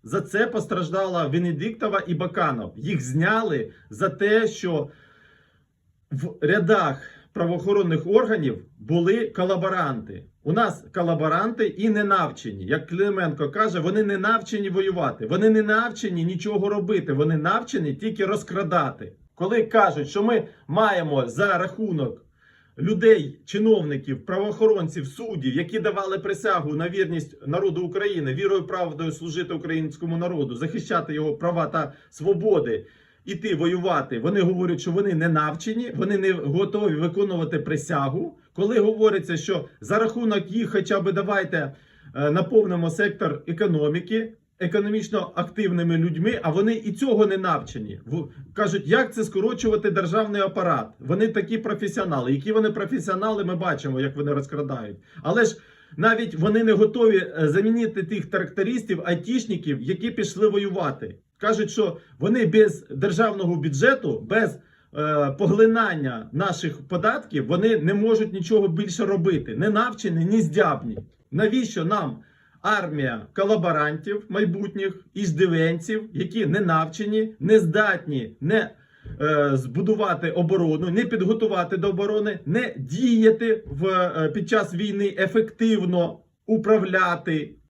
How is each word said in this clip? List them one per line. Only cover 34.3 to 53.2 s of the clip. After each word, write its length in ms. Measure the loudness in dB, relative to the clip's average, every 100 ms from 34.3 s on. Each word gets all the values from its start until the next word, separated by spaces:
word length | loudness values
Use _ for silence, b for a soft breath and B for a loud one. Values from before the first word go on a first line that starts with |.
| 2
говорять, 400 | 2 2 0 0
що 100 | -2
вони 240 | 0 2
не 140 | 2 2
навчені, 640 | 2 0 -2 -4 -4 -4 -4
вони 220 | 0 2
не 140 | 2
готові 600 | 0 0 0 0 0 0
виконувати 640 | 0 0 0 0 0 -2 -2
присягу. 800 | -2 -4 -2 -2 0 -2 -6 b b
Коли 260 | -2 2 4
говориться, 580 | 2 6 4 4 -2 -4
що 320 | -2 -4 B B
за 180 | -2 0
рахунок 520 | 2 0 0 0 0
їх 200 | -4 0
хоча 300 | -2 0 0
б 120 | 2
давайте, 640 | 0 0 -2 0 -4 -4 B B B B
е, 160 | -2 2
наповнимо 600 | 2 4 4 4 0 -2
сектор 520 | 0 0 0 -2 -2 -6
економіки 840 | -2 2 2 2 0 -2 -4 -4 -12 _ _
економічно 760 | -2 0 0 -2 -2 -4 -4
активними 600 | -6 -6 -2 0 2 2 2
людьми, 440 | 2 0 0 0
а 80 | -2
вони 240 | 2 2
і 180 | 0 -4
цього 340 | -2 2 4 4
не 100 | 2
навчені. 640 | 0 -2 -4 -10 -10 -12 -8
В-, 180 | -8 -8 B B
кажуть, 320 | -4 -2 -2 2
як 280 | 2 2
це 100 | -2
скорочувати 640 | -4 0 0 0 0 2 2
державний 520 | 0 0 0 0 0
апарат? 460 | -2 0 0 0 -4 -12
Вони 300 | -4 0 2
такі 300 | 0 -2 -4
професіонали. 760 | -4 -4 -4 -2 -2 -2 0
Які 200 | 0 2
вони 180 | 2 2
професіонали, 720 | 0 -4 -4 -2 -2